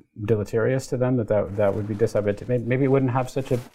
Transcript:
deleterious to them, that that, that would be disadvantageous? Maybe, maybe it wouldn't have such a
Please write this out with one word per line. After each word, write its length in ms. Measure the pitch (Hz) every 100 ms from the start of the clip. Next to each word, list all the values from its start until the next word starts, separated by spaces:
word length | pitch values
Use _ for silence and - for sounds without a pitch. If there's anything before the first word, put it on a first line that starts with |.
| - -
deleterious 600 | 107 107 98 113 113 131 -
to 80 | 123
them, 200 | 123 127
that 100 | 104
that, 280 | 104 95 104
that 180 | 101
would 120 | 98 104
be 80 |
disadvantageous? 540 | 104 113 110 101 101 101
Maybe, 160 | 123
maybe 200 | 113 127
it 40 | 135
wouldn't 240 | 135 131
have 180 | 131 127
such 200 | 139 -
a 60 | 123 -